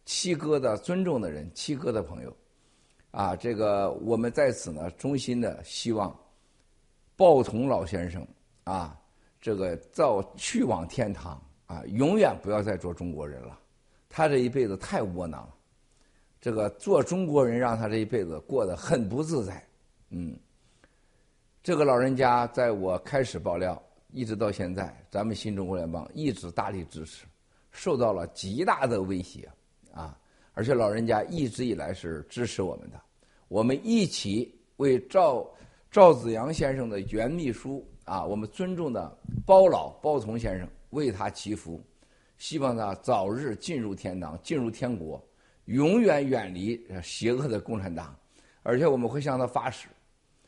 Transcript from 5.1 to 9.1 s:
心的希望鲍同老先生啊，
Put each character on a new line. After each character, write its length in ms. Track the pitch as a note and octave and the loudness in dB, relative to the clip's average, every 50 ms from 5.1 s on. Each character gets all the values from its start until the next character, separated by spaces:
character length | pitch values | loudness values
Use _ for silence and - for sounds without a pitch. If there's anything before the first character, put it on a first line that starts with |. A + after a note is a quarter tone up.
| C#3+ | -2
心 240 | C3+ - - B2 A#2+ | -2 -2 -2 -2 -2
的 240 | A#2 G2 D2 - - | -2 -2 -4 -6 -10
希 280 | - - - - A#2 | -12 -10 -6 -4 -2
望 220 | A2+ G#2+ G2 F2 - - - _ _ _ _ _ _ _ _ _ _ _ _ _ _ _ _ _ _ | -2 -2 -2 -4 -6 -10 -18 _ _ _ _ _ _ _ _ _ _ _ _ _ _ _ _ _ _
鲍 280 | - F#3+ F3 D#3 C3 A#2 | 6 8 8 8 8 6
同 240 | - A2 A2 B2+ C#3 | 2 0 -2 0 0
老 180 | B2 F2+ E2 | 0 0 0
先 240 | D#2+ - F2+ F2 F2+ | -2 -4 -4 -4 -4
生 180 | E2+ F2+ C#2+ - - _ _ _ _ _ _ | -6 -8 -12 -14 -18 _ _ _ _ _ _
啊， 340 | - F#2 F#2 E2+ D#2 D2+ - - _ | -6 -6 -6 -6 -8 -10 -16 -20 _